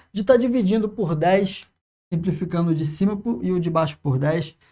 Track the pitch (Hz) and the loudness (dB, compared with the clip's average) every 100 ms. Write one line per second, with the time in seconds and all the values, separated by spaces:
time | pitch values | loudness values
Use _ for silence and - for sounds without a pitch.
0 | _ 196 196 247 247 247 185 220 214 220 | _ -4 4 4 4 2 2 2 0 -2
1 | 170 156 170 190 190 - - _ _ _ | -2 2 2 2 0 -6 -18 _ _ _
2 | - 170 180 151 170 175 170 156 151 - | -6 -4 -2 -4 -4 -2 0 0 -2 0
3 | 196 208 233 - 185 180 170 165 151 - | -2 0 -4 -4 -2 -2 0 0 -2 -4
4 | 147 131 147 165 151 - _ | -2 0 0 -2 -4 -12 _